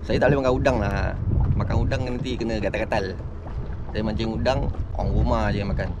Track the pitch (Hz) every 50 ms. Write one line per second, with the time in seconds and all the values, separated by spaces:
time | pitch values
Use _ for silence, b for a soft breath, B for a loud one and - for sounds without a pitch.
0 | - - 113 - - 127 143 139 131 131 123 117 - 139 127 113 101 101 98 98
1 | 95 95 92 - - - - - - - - - - - 101 - - - 131 131
2 | 131 127 123 120 - 131 123 107 113 113 113 107 101 98 95 104 107 104 123 107
3 | 98 92 95 - - - - - - - - - - - - - - - - 107
4 | 110 110 107 107 113 110 110 113 117 123 131 139 131 - - - - - - -
5 | 90 - - 113 113 120 120 113 107 104 104 104 101 98 98 95 98 92 87 87